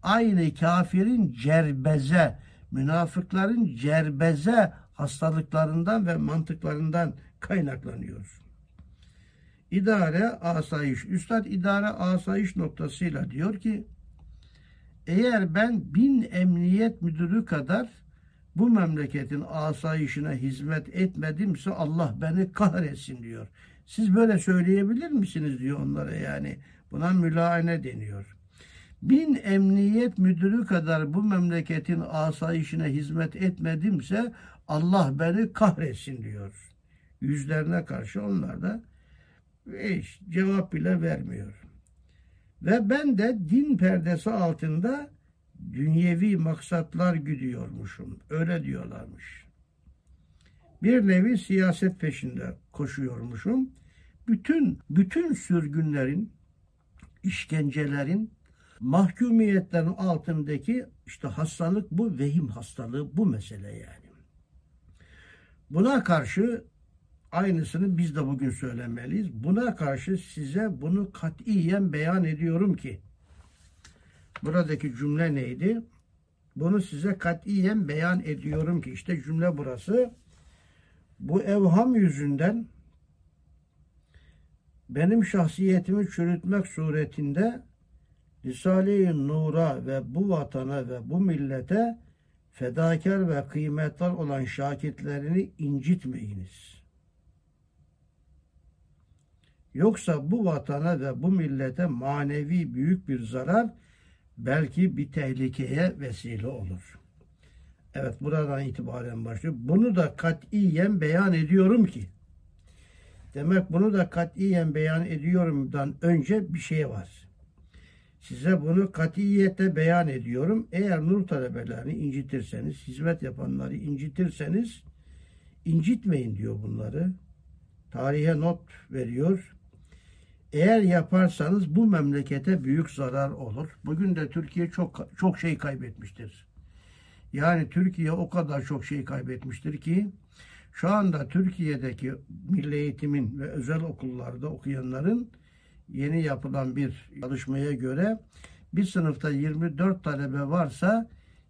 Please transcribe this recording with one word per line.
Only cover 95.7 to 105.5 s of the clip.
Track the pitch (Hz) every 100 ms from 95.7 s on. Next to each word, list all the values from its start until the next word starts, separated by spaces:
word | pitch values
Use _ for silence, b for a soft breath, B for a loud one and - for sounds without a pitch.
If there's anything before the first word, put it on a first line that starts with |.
| 139 135 180 131 127 104 101 92 - - - _ _ _ _ _ _ _ _ _ _ _ _ _ _ _ _ _ _ _ _ _ _ _ _ _ _ _ _ _
Yoksa | 131 190 214 - 156 139
bu | 226 196
vatana | 151 135 143 165 165
ve | 135 120
bu | 151
millete | 190 156 135 131 131 180
manevi | 120 135 143 143 147 147 175 156
büyük | 120 147 185 -
bir | 127
zarar, | 113 127 131 202 233 b b b b b b -
belki | 117 143 147 - 185 131
bir | 143
tehlikeye | - 139 131 131